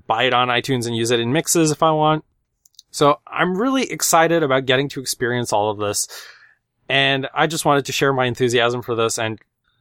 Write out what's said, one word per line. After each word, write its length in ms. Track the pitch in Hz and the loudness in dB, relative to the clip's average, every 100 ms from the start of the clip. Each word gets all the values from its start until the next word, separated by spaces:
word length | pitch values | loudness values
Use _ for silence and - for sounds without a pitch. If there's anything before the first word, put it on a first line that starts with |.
| - | -4
buy 160 | 110 | 0
it 100 | 127 | 2
on 140 | 123 123 | 2 2
iTunes 400 | 120 117 131 117 | 0 0 -2 -2
and 80 | 117 | -2
use 160 | 113 | 0
it 80 | 120 | 0
in 140 | 117 | 0
mixes 360 | 147 - 175 156 | -2 0 0 2
if 140 | 147 | 2
I 80 | 160 | 2
want. 320 | 156 151 156 - _ _ _ _ _ - | 2 2 0 -4 _ _ _ _ _ -10
So 280 | - 147 147 - | 0 2 2 -2
I'm 300 | - 175 185 | -2 -2 0
really 340 | 254 269 247 | 0 0 -2
excited 500 | 156 - 170 165 170 | -4 2 4 4 2
about 240 | 151 131 131 | 2 0 2
getting 220 | 131 143 | 0 0
to 120 | - | -6
experience 500 | 127 - 120 123 117 | -8 -4 -2 -2 0
all 180 | 107 107 | 0 0
of 100 | 101 | -2
this. 280 | 104 104 - - - - _ _ _ _ - | -2 -4 -6 -10 -20 -20 _ _ _ _ -2
And 400 | 135 139 135 131 | 0 2 0 -4
I 140 | 135 156 | -2 -2
just 180 | 160 156 | 0 0
wanted 200 | 143 135 | 0 0
to 40 | |
share 220 | - 139 | 0 0
my 120 | 135 127 | 2 0
enthusiasm 560 | 117 123 120 120 123 | 0 0 2 0 -2
for 140 | 113 113 | -4 -2
this 240 | 113 - | -2 -2
and 200 | 110 110 _ _ _ _ | -6 -6 _ _ _ _